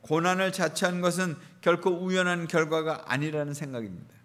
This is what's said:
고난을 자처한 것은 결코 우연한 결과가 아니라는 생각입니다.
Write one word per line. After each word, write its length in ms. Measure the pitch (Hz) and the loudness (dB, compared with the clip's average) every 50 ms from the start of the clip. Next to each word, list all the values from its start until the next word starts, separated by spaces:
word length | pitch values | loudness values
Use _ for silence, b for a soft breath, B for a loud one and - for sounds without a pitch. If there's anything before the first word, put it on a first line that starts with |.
고난을 500 | - - 151 160 165 180 185 185 190 190 | -2 0 0 2 4 2 2 2 0 0
자처한 480 | 185 185 175 160 165 - 190 180 180 180 | 0 0 -2 -2 0 0 0 0 0 2
것은 360 | 175 175 170 180 185 180 147 B B B B B | 0 0 2 2 -2 -2 -4 B B B B B
결코 300 | - 170 175 170 - 185 | 2 2 2 4 2 0
우연한 560 | 180 175 185 185 185 185 180 180 175 175 165 | 0 0 0 0 2 2 2 2 0 0 -2
결과가 580 | 160 - 165 165 151 160 160 156 160 151 - - | 0 2 2 2 2 0 0 0 -2 -4 -4 -4
아니라는 460 | - 123 135 147 156 151 151 147 143 | -4 -2 -2 0 -2 -2 -2 -4 -4
생각입니다. 600 | 147 143 151 139 131 120 110 98 90 87 - - - - | -6 -8 -8 -8 -8 -8 -8 -8 -10 -14 -16 -18 -20 -20